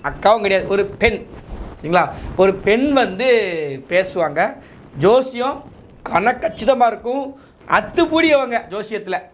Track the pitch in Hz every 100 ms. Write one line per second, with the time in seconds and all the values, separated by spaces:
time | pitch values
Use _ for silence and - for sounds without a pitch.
0 | 143 139 202 226 202 190 180 196 196 -
1 | - - - - - - - - 151 175
2 | 151 - - - 190 190 202 220 285 277
3 | 214 190 254 226 196 165 147 135 - 175
4 | 185 180 156 143 208 277 - - - 135
5 | 170 247 262 233 254 302 - - - -
6 | - 170 214 254 330 - 226 254 233 214
7 | 240 269 269 - - _ - 175 214 -
8 | 320 320 330 285 254 233 - 196 214 214
9 | 185 180 -